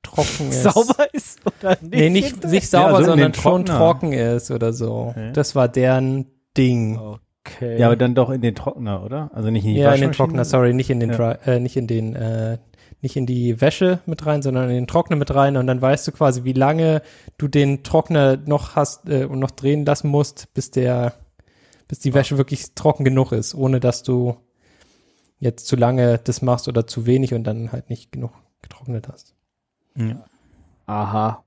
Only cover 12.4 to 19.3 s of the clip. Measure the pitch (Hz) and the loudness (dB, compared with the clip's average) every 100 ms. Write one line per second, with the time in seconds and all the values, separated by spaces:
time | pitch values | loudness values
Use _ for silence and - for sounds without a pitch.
12.4 | 110 117 _ _ _ - 135 143 123 123 | -4 -6 _ _ _ -10 -8 -6 -4 -2
13.4 | 120 113 143 - 185 180 - 160 151 147 | -2 2 0 2 0 0 -4 -8 -2 -2
14.4 | 135 127 127 123 123 170 175 151 143 135 | 0 -2 -2 -2 0 -2 0 -2 0 2
15.4 | 139 139 127 127 131 135 - - 143 127 | 2 2 0 0 0 0 -2 0 0 0
16.4 | 123 127 135 156 160 156 - - - - | -2 0 2 2 0 0 -4 -20 -20 -8
17.4 | 143 143 139 139 - 160 - 156 135 135 | -2 2 2 0 0 0 2 2 4 2
18.4 | 147 143 - - 143 - 170 139 135 | 0 -2 -2 -2 -2 -6 -4 -2 -2